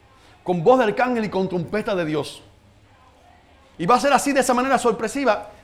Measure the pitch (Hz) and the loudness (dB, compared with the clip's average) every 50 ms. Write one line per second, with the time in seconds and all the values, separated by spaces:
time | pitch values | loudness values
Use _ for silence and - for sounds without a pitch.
0 | _ _ _ _ _ - - _ - - 180 175 156 208 254 262 247 214 202 208 | _ _ _ _ _ -20 -20 _ -6 -4 -2 0 4 4 4 4 4 2 0 0
1 | 240 254 247 233 220 196 - 185 190 185 175 180 165 123 180 208 208 226 208 185 | 0 0 0 -2 -4 -4 -2 -2 -4 -2 -4 -6 -6 -4 -6 -6 -4 -2 -2 -2
2 | 175 151 151 151 139 - - - - - _ _ _ _ _ _ _ _ _ _ | -2 -2 -2 -4 -4 -6 -10 -18 -20 -20 _ _ _ _ _ _ _ _ _ _
3 | _ - _ _ _ - - _ _ _ _ _ _ _ _ - 165 175 240 247 | _ -20 _ _ _ -20 -20 _ _ _ _ _ _ _ _ -4 0 2 2 4
4 | - 285 277 233 - 277 277 269 247 254 254 240 247 269 269 - - 240 214 - | 4 4 2 2 2 2 0 0 2 2 2 0 0 0 0 0 2 0 -2 0
5 | 220 214 - 277 285 247 208 - - - - - | -4 -6 -4 -2 0 0 0 0 -2 -12 -20 -20